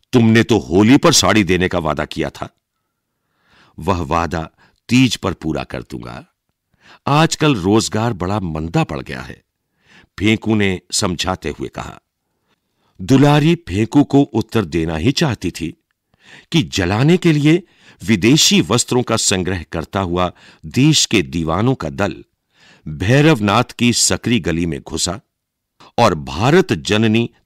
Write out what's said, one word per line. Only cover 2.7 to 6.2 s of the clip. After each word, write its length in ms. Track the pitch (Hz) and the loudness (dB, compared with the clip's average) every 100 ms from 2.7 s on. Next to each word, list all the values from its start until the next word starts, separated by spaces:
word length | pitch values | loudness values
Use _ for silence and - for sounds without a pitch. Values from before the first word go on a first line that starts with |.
| _ _ _ _ _ _ _ _ _ _ - | _ _ _ _ _ _ _ _ _ _ -10
"वह 220 | 80 87 | -4 -4
वादा 480 | 73 85 85 85 76 _ _ _ - | -2 -2 -2 -6 -10 _ _ _ 0
तीज 260 | 123 127 - | 2 2 0
पर 180 | 98 | -6
पूरा 300 | - 82 71 | -6 -6 -6
कर 180 | 64 64 | -8 -12
दूंगा। 440 | 58 62 58 62 | -12 -14 -14 -16